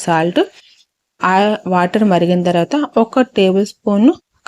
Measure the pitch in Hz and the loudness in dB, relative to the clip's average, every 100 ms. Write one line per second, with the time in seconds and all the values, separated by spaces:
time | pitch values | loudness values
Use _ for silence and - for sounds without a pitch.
0 | - 165 170 175 403 - _ _ _ _ | -2 -2 0 -2 -4 -6 _ _ _ _
1 | _ _ - 190 208 214 180 180 180 208 | _ _ -2 0 0 -2 -2 -2 0 0
2 | 214 175 170 180 175 175 170 294 285 - | 0 2 0 0 0 -2 -2 -4 -2 -2
3 | 226 - 247 - 190 190 208 - - 202 | -2 -2 -2 0 0 0 -2 -6 -4 2
4 | 233 359 _ _ | 2 0 _ _